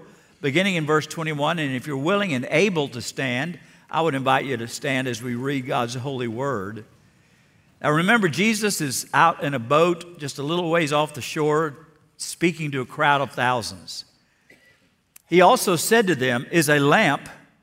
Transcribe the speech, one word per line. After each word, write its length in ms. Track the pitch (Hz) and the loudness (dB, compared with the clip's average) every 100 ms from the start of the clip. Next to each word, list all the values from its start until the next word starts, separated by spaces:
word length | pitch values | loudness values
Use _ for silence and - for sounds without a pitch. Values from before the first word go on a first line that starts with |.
| - - _ _ | -12 -20 _ _
beginning 340 | 143 151 196 175 | -2 0 0 0
in 100 | 151 | 0
verse 220 | 156 - | 0 0
twenty-one. 520 | - 160 147 151 170 | -6 -6 -2 -2 -2
And 160 | 143 127 | -2 -4
if 120 | 151 | -6
you're 100 | 135 | -4
willing 360 | 151 202 196 | 0 0 0
and 140 | 127 - | -4 0
able 380 | 156 208 165 139 | 2 2 0 -4
to 140 | 120 | -6
stand, 580 | - - 131 123 160 160 - _ - | -10 -6 -4 -4 -6 -10 -18 _ -8
I 60 | 156 | -2
would 160 | 165 135 | 0 0
invite 300 | 131 135 135 | 2 0 0
you 100 | 120 | -4
to 140 | 117 | -6
stand 400 | - 147 131 131 | -8 -4 -2 -2
as 120 | 110 | -6
we 140 | 127 120 | -6 -6
read 300 | 135 139 131 | -4 -4 -2
God's 300 | 139 120 127 | -2 -2 -4
holy 340 | 135 131 120 | -6 -6 -6
word. 560 | 113 139 117 95 110 107 _ _ _ _ _ _ _ _ _ | -4 -4 -4 -6 -10 -16 _ _ _ _ _ _ _ _ _
Now 100 | 135 | 0
remember, 380 | 151 185 233 185 | 2 4 4 2
Jesus 500 | 131 220 214 214 - | 2 2 2 0 -2
is 260 | 147 117 - | -4 -4 -2
out 300 | 139 165 - | 4 4 2
in 100 | 143 | -2
a 60 | 139 | -4
boat 580 | 113 151 175 175 - - | 2 4 4 2 -6 -12
just 220 | 143 - | -12 -8
a 40 | |
little 280 | 143 175 170 | -4 -2 0
ways 220 | 170 151 | 0 2
off 200 | 147 151 | 0 0
the 80 | 139 | -4
shore, 540 | - 160 151 151 160 135 - _ _ - | -8 -2 2 2 0 -6 -20 _ _ -14
speaking 560 | - - 170 160 151 | -12 -2 -2 0 -4
to 80 | 139 | -6
a 60 | 123 | -6
crowd 340 | - 151 143 | 0 2 2
of 120 | 127 | 0
thousands. 720 | - 123 123 101 92 - - - _ _ _ _ _ _ _ _ _ _ - - | -2 0 0 -4 -10 -14 -16 -16 _ _ _ _ _ _ _ _ _ _ -20 0
He 140 | 170 | 6
also 340 | 180 247 202 170 | 6 6 2 0
said 320 | - 226 190 | 4 4 4
to 80 | 143 | 2
them, 320 | 131 120 - | 0 0 0
"Is 180 | 170 151 | 0 4
a 100 | 147 | 4
lamp 480 | 143 190 175 143 - - _ _ | 4 4 4 0 -6 -20 _ _